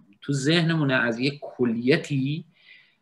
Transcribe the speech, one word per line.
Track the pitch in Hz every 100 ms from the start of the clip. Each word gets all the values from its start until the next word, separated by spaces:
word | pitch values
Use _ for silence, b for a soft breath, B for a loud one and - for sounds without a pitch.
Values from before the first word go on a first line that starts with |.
| _ _
تو | -
ذهنمونه | 139 131 170 165 165 143
از | 127 120 113
یه | 135 143
کلیتی | - - 123 113 123 147 - 143 131 156 - b b b b b